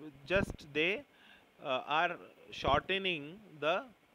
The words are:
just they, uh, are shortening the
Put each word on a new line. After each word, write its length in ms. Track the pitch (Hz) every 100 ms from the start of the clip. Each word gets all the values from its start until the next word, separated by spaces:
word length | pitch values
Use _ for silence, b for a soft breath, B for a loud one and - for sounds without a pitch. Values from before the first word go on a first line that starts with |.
| 151 143 139
just 340 | 185 - - 156
they, 300 | 143 165 214 - B B B B -
uh, 180 | 147 127 - 151
are 180 | 175 165 90 - -
shortening 840 | - 147 143 - 190 190 165 143 190 202 156
the 120 | 147 185 262 - _